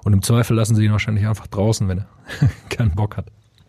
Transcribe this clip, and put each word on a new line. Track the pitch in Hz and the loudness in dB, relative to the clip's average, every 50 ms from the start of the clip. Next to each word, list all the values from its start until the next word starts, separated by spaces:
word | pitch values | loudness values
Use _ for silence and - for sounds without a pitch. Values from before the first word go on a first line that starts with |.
| - | 0
Und | 107 101 | 2 2
im | 95 - | 2 4
Zweifel | - 117 120 117 - 120 | 2 2 2 2 2 2
lassen | 113 110 101 117 | 2 2 2 2
sie | 107 107 | 2 2
ihn | 104 107 | 2 2
wahrscheinlich | 104 - - 107 104 104 | 0 0 -2 -2 0 0
einfach | 107 110 - - - | 0 -2 -4 -6 -8
draußen, | - 101 95 110 113 - 101 95 | -4 0 0 0 0 0 0 -2
wenn | 90 90 | -2 -4
er | 98 - _ - - - - - | -6 -10 _ -20 -18 -16 -4 0
<laughs> | 147 - - - - - | 0 0 0 -2 -8 -8
keinen | - - 120 107 82 | -4 -2 0 0 0
Bock | 104 101 - - | 0 -2 -4 -4
hat. | - 85 - - _ _ _ _ _ _ | -8 -12 -14 -16 _ _ _ _ _ _